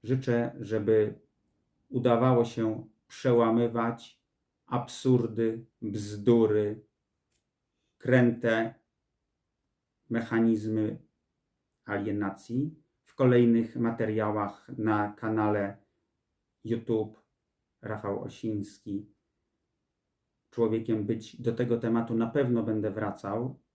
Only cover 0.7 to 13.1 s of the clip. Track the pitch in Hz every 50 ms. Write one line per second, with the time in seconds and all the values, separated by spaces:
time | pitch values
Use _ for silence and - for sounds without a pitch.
0.7 | 110 107 101 110 110 107 107 107 - - _ _ _ _ _ _ _ _ _ _
1.7 | _ _ _ _ 254 - 120 123 117 113 123 131 127 120 117 113 - - 110 110
2.7 | 110 131 - - _ _ _ _ - - - 131 120 117 117 113 113 117 120 117
3.7 | 117 117 113 120 131 - - - _ _ _ _ _ _ _ _ _ _ _ _
4.7 | 127 120 - - - - - 131 127 120 117 107 110 110 113 113 113 113 - _
5.7 | _ _ - 107 101 107 101 104 107 104 101 120 117 117 110 104 104 107 104 104
6.7 | 107 - - _ _ _ _ _ _ _ _ _ _ _ _ _ _ _ _ _
7.7 | _ _ _ _ _ _ - 123 127 127 123 120 113 - - 117 113 113 113 -
8.7 | - _ _ _ _ _ _ _ _ _ _ _ _ _ _ _ _ _ _ _
9.7 | _ _ _ _ _ _ _ _ 117 117 113 - 117 113 117 117 113 107 107 110
10.7 | 107 107 107 104 - - - _ _ _ _ _ _ _ _ _ _ _ _ _
11.7 | _ _ _ - 104 98 101 107 104 104 101 95 95 - - - 117 127 147 156
12.7 | - _ _ _ _ _ _ _